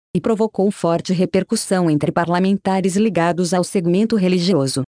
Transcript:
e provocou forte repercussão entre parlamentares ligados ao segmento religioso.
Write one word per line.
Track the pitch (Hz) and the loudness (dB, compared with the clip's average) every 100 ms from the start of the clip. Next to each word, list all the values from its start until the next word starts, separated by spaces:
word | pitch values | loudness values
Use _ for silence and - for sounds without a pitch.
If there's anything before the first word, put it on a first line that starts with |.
| _ | _
e | 175 | -4
provocou | - 214 220 - 196 | -2 0 -2 0 -2
forte | - 170 170 170 | 0 -2 -2 -2
repercussão | 180 185 190 185 220 - 185 175 | -2 0 0 -2 -4 -2 0 2
entre | 151 151 | 0 0
parlamentares | 175 170 175 190 196 196 190 185 185 | -2 -2 0 0 0 0 0 0 0
ligados | 220 170 170 170 175 | 0 2 0 0 0
ao | 180 | 0
segmento | 175 202 170 180 226 | 0 -2 0 2 2
religioso. | 226 185 185 175 170 135 135 127 | 2 2 2 2 2 0 -2 -6